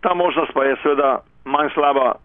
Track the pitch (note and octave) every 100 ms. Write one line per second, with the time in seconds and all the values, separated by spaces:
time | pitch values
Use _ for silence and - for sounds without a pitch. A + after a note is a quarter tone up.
0 | - F3+ F3 D3 D#3 C#3 C3+ C3 D3 C#3+
1 | C#3 C3 - - - C#3+ D3 D#3 C#3+ C#3
2 | B2+ -